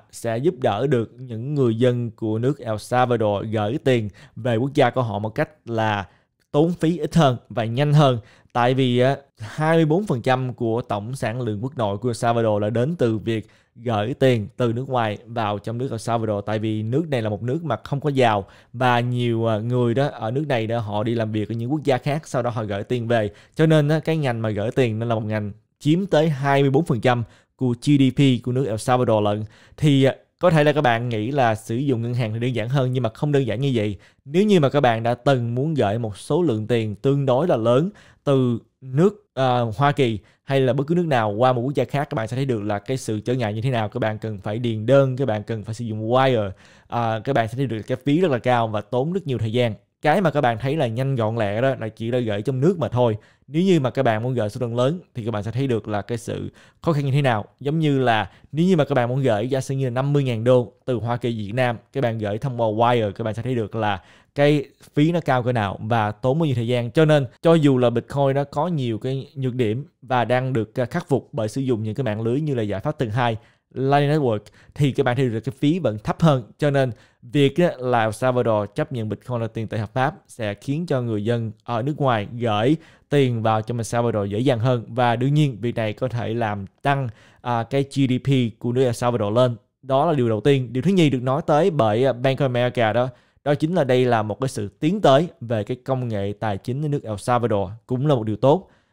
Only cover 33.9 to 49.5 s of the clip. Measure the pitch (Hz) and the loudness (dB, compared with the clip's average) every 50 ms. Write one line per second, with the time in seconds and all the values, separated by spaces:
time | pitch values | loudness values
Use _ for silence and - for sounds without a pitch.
33.9 | 101 - - - _ _ - 135 147 180 214 214 202 180 143 127 - 143 139 123 | -4 -8 -12 -20 _ _ -10 -4 0 2 4 4 6 6 4 4 4 4 4 4
34.9 | 113 113 113 117 120 - - 143 139 123 120 117 117 123 139 165 160 131 113 98 | 2 2 0 -2 -2 0 2 2 2 2 0 -2 -2 -2 -2 -2 0 0 0 0
35.9 | 104 120 120 110 95 - - - 147 170 180 151 113 107 107 104 123 117 110 107 | 0 -2 -4 -6 -8 -8 -6 -2 0 0 2 2 0 0 -2 0 0 0 0 -2
36.9 | 101 - - 135 143 143 139 127 120 131 165 175 151 120 110 117 - 131 165 202 | -4 -2 0 0 0 2 2 2 2 2 2 2 0 2 2 4 4 4 2 0
37.9 | - - - - _ _ - 143 139 135 127 123 120 110 - _ _ _ - 131 | -4 -10 -20 -20 _ _ -2 0 2 2 2 2 0 -2 -6 _ _ _ -12 -4
38.9 | 127 139 175 208 208 - _ _ - - 131 127 123 123 120 117 104 - 143 143 | 0 2 2 2 2 -2 _ _ -4 -2 0 2 2 0 0 -2 0 0 2 2
39.9 | 143 - 135 117 113 101 - _ _ _ _ - 139 139 131 127 117 143 139 143 | 2 2 2 2 0 -2 -8 _ _ _ _ -2 0 2 2 2 0 0 0 0
40.9 | 170 175 175 160 139 120 110 107 101 107 123 127 127 120 120 139 147 139 123 - | 0 0 0 0 0 0 0 0 0 2 2 2 2 2 -2 -2 -2 -2 -2 -2
41.9 | - 143 151 - - 117 110 107 123 127 139 135 120 107 101 104 104 101 - - | -2 -4 -4 -2 -4 -6 -4 -4 -4 -4 -2 -2 -2 -2 -2 -4 -4 -4 -4 -6
42.9 | 131 131 - - 110 107 104 123 123 131 120 104 107 113 107 135 127 113 107 101 | -6 -6 -4 -4 -4 -4 -2 -2 -2 -2 -2 -4 -4 -2 -2 -2 -2 -2 -2 -2
43.9 | - 123 - - 110 107 - 110 107 95 - 107 107 120 123 120 110 110 107 117 | -4 -2 -2 -2 -4 -4 -8 -8 -8 -8 -8 -6 -6 -4 -4 -4 -4 -2 2 4
44.9 | 135 139 139 131 127 123 139 113 107 107 104 - 113 110 98 - 110 - 120 113 | 4 4 4 2 0 -2 -2 -2 -2 -2 -4 -6 -8 -8 -8 -8 -10 -8 -8 -8
45.9 | 107 107 110 110 123 127 135 135 127 110 104 98 92 - - - - - _ - | -6 -6 -2 0 2 4 4 4 2 0 0 -2 -6 -10 -18 -20 -20 -20 _ -8
46.9 | - 120 117 113 110 110 98 135 135 127 113 107 117 127 143 117 117 110 - - | -6 -4 -2 -2 -2 -4 -4 -2 0 0 0 -2 -2 -4 -4 -4 -4 -6 -6 -6
47.9 | 127 - - 143 143 165 190 170 131 113 - 123 123 120 117 110 107 104 104 - | -6 -4 0 0 2 2 2 2 0 0 0 2 2 2 0 0 -2 -6 -6 -4
48.9 | - 123 131 160 180 196 - 139 127 117 107 113 | -2 -2 -2 -2 -4 -4 -4 -4 -4 -2 -2 -2